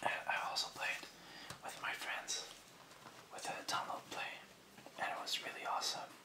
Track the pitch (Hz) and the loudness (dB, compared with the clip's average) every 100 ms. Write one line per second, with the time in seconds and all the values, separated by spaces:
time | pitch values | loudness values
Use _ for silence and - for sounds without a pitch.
0 | - - - - - - - - - - | 6 4 4 4 4 4 2 2 2 2
1 | - - - - - - - - - - | -2 -10 -10 -10 -8 -6 -6 -2 0 0
2 | - - - - - - - - - - | 0 0 2 0 0 -8 -12 -14 -14 -12
3 | - - - - - - - - - - | -12 -12 -8 -4 -2 -2 4 4 4 -2
4 | - - - - - - - - - - | -2 -2 -2 -4 -10 -16 -16 -14 -12 0
5 | - - - - - - - - - - | 2 2 2 2 2 -2 2 4 4 2
6 | - - | -2 -8